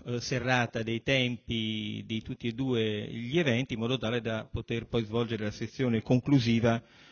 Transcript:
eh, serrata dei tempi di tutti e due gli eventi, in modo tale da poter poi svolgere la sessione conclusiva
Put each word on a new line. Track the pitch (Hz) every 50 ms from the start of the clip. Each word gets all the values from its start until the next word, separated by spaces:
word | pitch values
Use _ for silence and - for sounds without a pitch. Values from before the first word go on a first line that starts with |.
| -
eh, | - 120 120
serrata | - - 135 123 120 127 127 123 117 - - 120 113
dei | 113 113 113
tempi | - - 139 131 127 123 123 107 - - 117 113 110 110 110 107 107 107 107 107 104
di | 104 113 113
tutti | - - 131 - -
e | 117
due | 113 113 135 131 123 113 110 107 107 104 107
gli | - - 113 117 120 139 175
eventi, | 170 139 113 120 135 - 127
in | 110
modo | 113 120 131
tale | 123 110 110 120 120
da | 110 117 113 110 107
poter | - - 117 113 - 117 117 110
poi | - - 117 113
svolgere | 101 110 117 120 110 117 104 107
la | 104
sessione | - - 113 104 - - 135 123 117 110 -
conclusiva | - 127 123 - - 143 135 113 120 117 117 110 117 113 113 - - - - - -